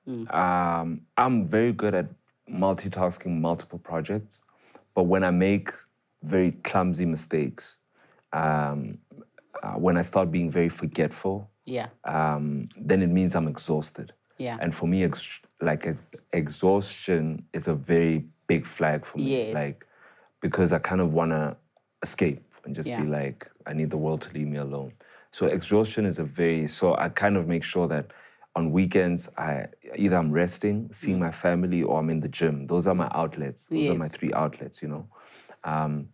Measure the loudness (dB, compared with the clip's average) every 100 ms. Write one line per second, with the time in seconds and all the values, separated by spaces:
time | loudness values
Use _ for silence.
0 | -10 -8 -4 0 2 2 0 0 -2 -6
1 | -4 2 4 4 2 2 2 2 0 0
2 | -2 -8 _ _ -10 -2 0 0 -4 -2
3 | -2 -2 -4 0 0 -2 -6 -14 -6 -6
4 | -2 -4 -6 -14 _ _ _ -20 _ 0
5 | 4 4 4 4 4 4 0 -10 -18 _
6 | _ _ 0 2 4 2 -2 0 2 2
7 | 0 -2 -2 -2 -2 -4 -16 -20 _ _
8 | _ _ _ -2 0 0 0 -2 -6 -10
9 | _ -20 -20 _ _ -12 -8 0 2 2
10 | 2 2 2 2 0 2 0 0 -4 -2
11 | -2 -2 -6 -6 -8 _ -10 -8 -8 -10
12 | -6 -2 0 0 -2 -4 -6 -8 0 4
13 | 4 4 2 2 -2 -4 -2 -2 -4 -10
14 | -16 _ _ -10 -8 -4 -6 -2 0 2
15 | 2 -2 -8 -16 -20 _ -2 0 -2 -6
16 | -10 -20 -4 -2 -2 2 4 4 2 -6
17 | 0 0 0 -4 -8 -6 -2 -4 2 4
18 | 4 2 -2 _ 0 0 0 -2 0 0
19 | -4 -4 -2 0 -2 -2 -4 -6 _ _
20 | -20 _ _ _ -4 2 4 2 0 2
21 | 2 2 2 0 -2 -6 _ _ _ _
22 | -12 0 0 0 -10 _ -12 -8 -6 -2
23 | -2 -2 -4 -8 -16 _ -8 -4 -2 -2
24 | -2 -2 -4 -6 -4 -4 -6 -6 -10 -14
25 | -20 -20 -20 -2 2 2 4 4 4 2
26 | 0 0 -4 0 2 2 0 0 2 2
27 | 0 0 2 2 2 0 0 0 0 0
28 | -4 -12 -20 _ -10 -2 2 2 4 4
29 | 4 0 -4 -6 -4 -4 -6 -14 -12 0
30 | 4 4 4 4 2 0 0 0 -4 -6
31 | -2 0 0 0 0 2 2 2 2 2
32 | 2 0 -2 -2 0 0 0 0 2 2
33 | 0 -2 -2 -4 -8 -8 -6 0 0 0
34 | -2 -4 -4 0 -2 -4 -12 -10 -10 -8
35 | -12 -20 -20 -20 -20 -12 -4 -2 -2 -2
36 | -6